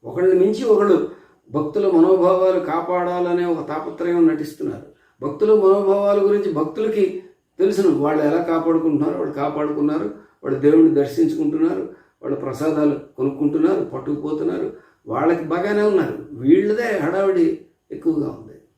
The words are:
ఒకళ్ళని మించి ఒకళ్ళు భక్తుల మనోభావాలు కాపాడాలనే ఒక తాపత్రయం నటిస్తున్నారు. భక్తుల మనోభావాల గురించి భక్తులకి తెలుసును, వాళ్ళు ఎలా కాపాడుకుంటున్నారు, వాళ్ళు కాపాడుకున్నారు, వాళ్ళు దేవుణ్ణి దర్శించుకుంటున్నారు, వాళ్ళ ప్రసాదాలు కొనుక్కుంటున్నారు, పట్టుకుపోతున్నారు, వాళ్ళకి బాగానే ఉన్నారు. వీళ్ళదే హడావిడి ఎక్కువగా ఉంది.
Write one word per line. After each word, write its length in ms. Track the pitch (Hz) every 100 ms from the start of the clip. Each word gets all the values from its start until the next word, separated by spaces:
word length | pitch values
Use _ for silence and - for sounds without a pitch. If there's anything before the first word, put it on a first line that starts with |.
ఒకళ్ళని 360 | - 330 185 180
మించి 240 | 196 214
ఒకళ్ళు 560 | 247 202 208 170 - - _ _ _
భక్తుల 360 | 139 151 208 190
మనోభావాలు 720 | 175 170 190 175 185 185 185
కాపాడాలనే 840 | 156 165 165 180 175 180 175 175 175
ఒక 220 | 165 151
తాపత్రయం 600 | 156 - - 175 175 165
నటిస్తున్నారు. 560 | 156 151 - 147 - - _ _ _ 143
భక్తుల 260 | 143 214
మనోభావాల 720 | 214 190 196 196 196 202 202
గురించి 300 | 196 208 202
భక్తులకి 720 | 151 156 - 220 214 185 - - _ _ _
తెలుసును, 380 | 196 196 190 139
వాళ్ళు 260 | 143 156
ఎలా 200 | 147 165
కాపాడుకుంటున్నారు, 760 | 170 165 160 160 160 147 156 -
వాళ్ళు 160 | -
కాపాడుకున్నారు, 840 | - 147 147 147 147 147 156 104 - _ _
వాళ్ళు 160 | - 131
దేవుణ్ణి 360 | 143 160 160 139
దర్శించుకుంటున్నారు, 920 | 143 - 156 - 151 156 165 190 - - _ _
వాళ్ళ 140 | - 143
ప్రసాదాలు 600 | - - 156 151 147 135 - -
కొనుక్కుంటున్నారు, 680 | 135 135 147 156 165 185 -
పట్టుకుపోతున్నారు, 880 | 131 147 147 147 151 160 185 - - _ _ -
వాళ్ళకి 360 | 120 151 165
బాగానే 380 | 156 170 196 208
ఉన్నారు. 440 | 208 190 135 - -
వీళ్ళదే 680 | 113 127 180 208 214 233 196
హడావిడి 640 | 151 185 196 185 165 - - _ _
ఎక్కువగా 360 | 127 165 156 135
ఉంది. 300 | - 107 - _